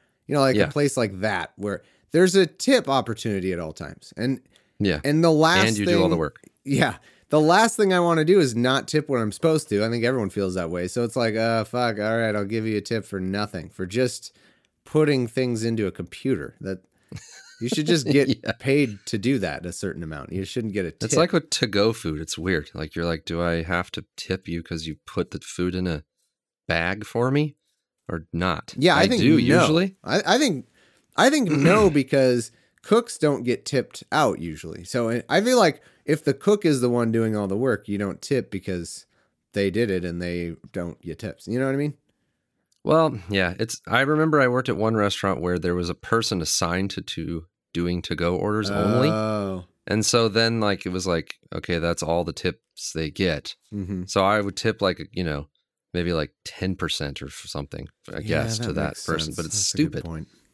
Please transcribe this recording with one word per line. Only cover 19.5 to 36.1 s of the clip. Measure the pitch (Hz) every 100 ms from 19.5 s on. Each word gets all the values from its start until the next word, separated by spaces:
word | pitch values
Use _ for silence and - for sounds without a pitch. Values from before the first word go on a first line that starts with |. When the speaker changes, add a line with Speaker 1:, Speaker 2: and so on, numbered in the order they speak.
| 71 87
Speaker 1:
a |
certain | - 98 78
amount. | 82 76 -
You | 95
shouldn't | 95 127 110
get | 98
a | 87
tip. | -
Speaker 2:
It's | - 139
like | 170
with | 175 -
to-go | - 113 98 107
food. | 113 85 76
It's | 82 -
weird. | 85 85 73
Like, | - 78
you're | - 85
like, | 82
"Do | - 85
I | 87 85
have | 82 87 90
to | - - -
tip | - 92 -
you | 85
'cause | 85 82 80
you | 73 -
put | - 85
the | -
food | - - 90
in | 90 90
a | 78 - _ _ _ _ _ -
bag | 82 85 101
for | 104 117 123
me | 143 151 - _ _ _ _ -
or | 85 82
not?" | 85 92 82 - -
Speaker 1:
Yeah, | 165 151
I |
Speaker 2:
I | 190
Speaker 1:
think | 240
Speaker 2:
do, | 135
Speaker 1:
no. | 160 120 160
Speaker 2:
usually. | 151 160 190 -
Speaker 1:
I, | - 165 160
I | 226
think, | 285 143 - _ _ _ _ -
I | 226
think | 302 208
no, | 147 151 208 202
Speaker 2:
<clears throat> | 147
Speaker 1:
because | 131 139 131 123 - _ _ _
cooks | - 214 233 -
don't | 151 139
get | 120 113
tipped | - 135 120 - -
out | 156 139 80
usually. | 82 76 82 80
So | 87 127 117
I, | 120 -
I | 160
feel | 226 247
like | 175 - _ _
if | -